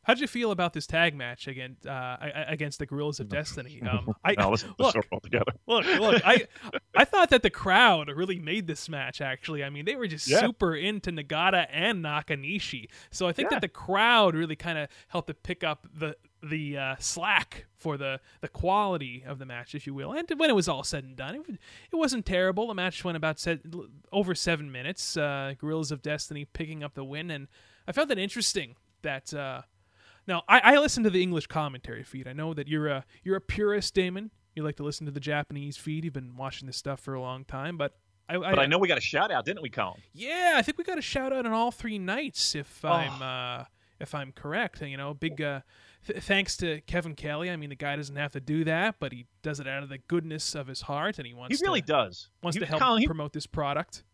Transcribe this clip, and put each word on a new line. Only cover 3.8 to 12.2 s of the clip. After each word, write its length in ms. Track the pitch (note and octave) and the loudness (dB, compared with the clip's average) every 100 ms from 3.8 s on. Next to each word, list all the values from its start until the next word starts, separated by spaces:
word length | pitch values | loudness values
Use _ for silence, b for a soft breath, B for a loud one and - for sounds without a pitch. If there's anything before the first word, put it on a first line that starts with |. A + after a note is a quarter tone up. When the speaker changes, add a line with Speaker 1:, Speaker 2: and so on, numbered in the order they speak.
Speaker 1:
Um, 300 | A#2+ - A#2+ G#2+ | -2 -2 -2 0
I, 80 | F3 | 2
Speaker 2:
Now 180 | G3+ G2 | 4 4
listen 200 | G#2 - | 2 -2
to 40 | - | 2
the 40 | |
Speaker 1:
look, 100 | B3+ | 4
Speaker 2:
show 80 | A2+ - | 4 -2
altogether. 400 | G2 G2+ A#2 - - - | -6 0 0 0 -4 0
Speaker 1:
look, 180 | B3 - F4+ | 2 4 4
look, 220 | G#3+ A3+ | 6 6
I, 220 | F#3 - - B A3+ | 8 6 4 B -8
Speaker 2:
<laughs> 260 | - _ F#3 | -8 _ 6
Speaker 1:
I 80 | |
thought 240 | C#4 G4+ E4+ | 6 8 6
that 120 | B3+ | 6
the 80 | G3 | 4
crowd 580 | - F#3+ F#3+ A#3+ E3+ D3 | 0 4 8 8 6 2
really 300 | C#3+ F#3+ F3+ | -2 -2 -2
made 280 | D#3 G3+ E3+ | -2 -4 -2
this 220 | D3+ - | -6 -6
match, 320 | D3 B2+ - | -6 -6 -6
actually. 420 | C#3 C3 - D3+ | -6 -4 -6 -4
I 60 | C#3 | -4
mean, 160 | C#3+ | -4
they 120 | D#3 C4+ | -4 -2
were 100 | A3 | -4
just 200 | D#3 B2+ | -4 4
Speaker 2:
Yeah. 140 | E3 | 6
Speaker 1:
super 340 | A#3 - F3+ | 6 2 0
into 380 | D#3 F#3 G#3+ F#3 | 2 -2 -2 -4
Nagata 540 | E3 C#3+ D#3 F3+ F#3 C#3+ | -8 -4 2 4 4 2
and 320 | C#3+ G3 G3+ | 0 0 0
Nakanishi. 840 | D#3 D3 | -2 -4